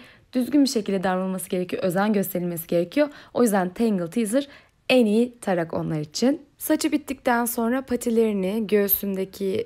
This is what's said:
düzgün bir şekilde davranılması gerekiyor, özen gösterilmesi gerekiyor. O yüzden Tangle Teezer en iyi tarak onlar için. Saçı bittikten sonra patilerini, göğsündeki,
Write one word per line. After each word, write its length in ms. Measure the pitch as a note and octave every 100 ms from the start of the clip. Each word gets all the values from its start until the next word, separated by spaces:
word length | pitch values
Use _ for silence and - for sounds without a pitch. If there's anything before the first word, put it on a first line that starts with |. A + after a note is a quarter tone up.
| - - _
düzgün 300 | B3+ A#3+ D4
bir 60 | C4+
şekilde 340 | A#3 G3+ G3
davranılması 460 | F#3 F#3 F#3+ F#3 -
gerekiyor, 340 | F#3 F3+ -
özen 300 | F#3 F3 G#3
gösterilmesi 540 | G#3 F#3 F3+ F3 E3+ -
gerekiyor. 420 | F3 F3 C#4+ D4 - -
O 100 | -
yüzden 260 | A#3+ G3 F3+
Tangle 400 | F3+ A3+ G3 E3+
Teezer 380 | A#3 G#3+ B3+ C#4 - _ _ -
en 160 | B3+ G#3+
iyi 340 | G#3+ A#3+ -
tarak 340 | - F3 E3
onlar 260 | E3+ E3 D#3
için. 420 | D#3 - B3 D4+ - _
Saçı 340 | - D#4 D#4
bittikten 540 | C#4+ - C4 - A#3 A#3
sonra 360 | A#3 A3+ C4
patilerini, 840 | C4 A#3+ A#3+ A3+ A3 G3+ F#3 A3 G3+
göğsündeki, 960 | G#3 G3+ - G3+ F#3+ F#3+ - F#3+ F#3